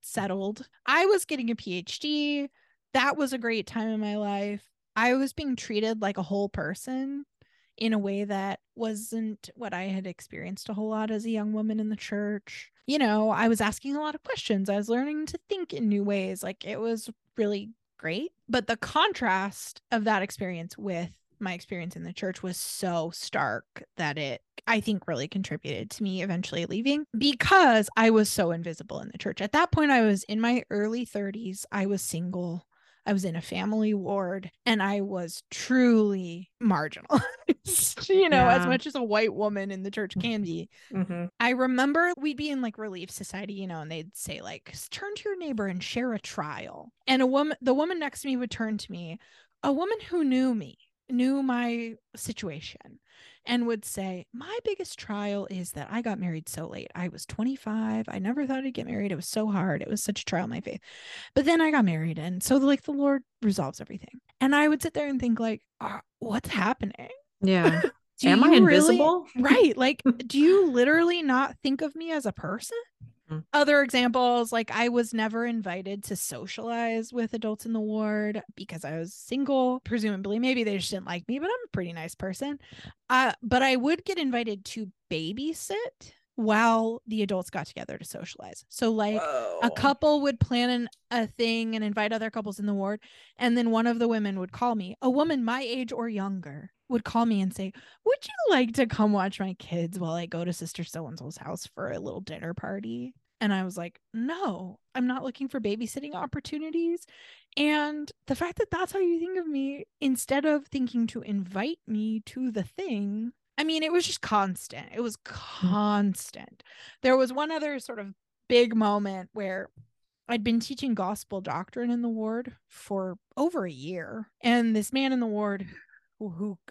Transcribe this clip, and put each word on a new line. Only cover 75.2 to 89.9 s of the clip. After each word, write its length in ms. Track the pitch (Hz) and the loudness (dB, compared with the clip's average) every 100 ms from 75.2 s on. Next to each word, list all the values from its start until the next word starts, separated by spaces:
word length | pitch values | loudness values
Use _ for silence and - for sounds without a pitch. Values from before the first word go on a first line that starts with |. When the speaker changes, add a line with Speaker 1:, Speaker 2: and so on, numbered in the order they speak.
| 220 226 240 | -2 -2 -2
Speaker 1:
invited 580 | 233 196 180 190 202 | -4 -4 -6 -6 -8
to 120 | - 190 | -6 -6
socialize 1000 | - 127 185 - 226 233 233 226 226 | -6 -8 -10 -10 -6 -2 -2 -2 -4
with 180 | 247 226 | -4 -4
adults 320 | 226 220 214 | -2 -4 -4
in 80 | 226 | -4
the 80 | 220 | -2
ward 640 | 214 214 214 214 208 214 - - | 0 0 0 0 0 -4 -8 -14
because 280 | 190 165 | -10 -8
I 140 | 143 160 | -6 -6
was 160 | 175 | -8
single. 640 | - - 254 277 269 254 254 - | -10 -6 -2 2 4 4 0 -2
Presumably, 520 | 233 214 196 196 214 | 0 0 -2 -2 0
maybe 260 | 254 254 | 2 2
they 120 | 214 196 | 0 0
just 140 | - | -4
didn't 160 | 196 185 | -6 -6
like 200 | 175 170 | -8 -4
me, 100 | 269 | -4
but 80 | 359 | -2
I'm 180 | 494 | -4
a 60 | 480 | -4
pretty 220 | 202 175 | -6 -6
nice 200 | 170 165 | -8 -10
person. 440 | - 190 185 277 285 - - - - - | -8 -8 -6 -6 -8 -12 -20 -20 -12 2
Uh, 240 | 254 254 - | 4 4 2
but 200 | 226 247 | 2 4
I 140 | 262 262 | 6 4
would 280 | 269 339 | 2 0
get 140 | - 359 | 0 -2
invited 480 | 277 240 226 202 - | 0 0 -2 -6 -8
to 240 | 226 202 - - | -10 -10 -12 -6
babysit 1040 | 160 160 220 302 311 - 403 508 - - - _ - | -4 -4 -4 -4 -6 -6 -4 -6 -8 -20 -20 _ -2
while 640 | 214 214 233 226 226 233 - | 2 4 6 4 2 -4 -6
the 160 | 220 | -2
adults 280 | 202 185 175 | 0 -2 -4
got 160 | 196 151 | -8 -8
together 300 | - - - | -10 -12 -12
to 60 | |
socialize. 600 | - - 175 - 92 - - | -12 -12 -12 -14 -16 -18 -14
So, 220 | - 226 | -2 0
like, 240 | 220 208 214 | 2 0 0
a 420 | 156 131 110 85 | -2 -2 -2 0
Speaker 2:
Whoa. 80 | 240 | -2
Speaker 1:
couple 500 | - 277 | 2 2